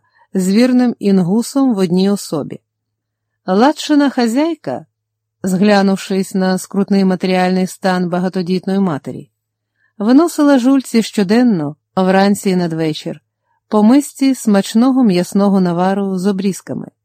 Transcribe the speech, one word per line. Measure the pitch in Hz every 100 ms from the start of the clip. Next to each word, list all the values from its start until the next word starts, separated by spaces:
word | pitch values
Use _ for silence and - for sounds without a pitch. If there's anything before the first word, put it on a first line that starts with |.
| _ _ _
з | 196 185
вірним | 202 254 247 247 -
інгусом | 202 196 170 214 233 277 269
в | 202
одній | 190 180 190
особі. | 202 - 156 - - _ _ _ _ _ _ _ _ -
Ладшина | 190 262 311 - 294 285
хазяйка, | 247 240 240 320 320 - 123 156 _ _ _ _ _
зглянувшись | 190 185 208 202 196 196 - 190 190 196
на | 185 185
скрутний | - 190 196 196 190
матеріальний | 185 185 185 180 185 185
стан | - 196 180 180
багатодітної | 175 185 185 170 185 - 196
матері, | 190 143 - - - _ _ _ _ _ _ -
виносила | 208 262 330 - 294 269
Жульці | 240 277 - 226
щоденно, | 208 - 190 220 247 190 147 151 _ -
вранці | 185 190 196 202 202
і | 180
надвечір, | 175 160 160 151 165 160 _ _ _ _ _
по | 214
мисці | 214 269 285 - 269 262
смачного | - 202 196 220 254 262
м'ясного | 240 175 180 202 202 196
навару | 180 170 185 196 196 190
з | 185
обрізками, | 190 202 180 - 131 - -